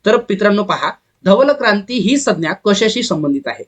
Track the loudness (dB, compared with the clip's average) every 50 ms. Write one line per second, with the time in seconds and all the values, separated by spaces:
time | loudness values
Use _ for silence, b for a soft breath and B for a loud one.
0 | _ 2 2 2 0 -2 -2 0 2 2 2 0 0 -2 -4 -4 -4 -6 -8 _
1 | _ _ _ _ 2 2 4 4 4 2 2 2 0 0 0 0 -2 -4 -4 -2
2 | 0 0 0 0 0 -2 -2 -2 -2 -4 -6 -2 _ 0 2 2 0 0 -2 -2
3 | -4 -4 -4 -2 -2 -2 -2 -4 -6 -8 -10 -10 -14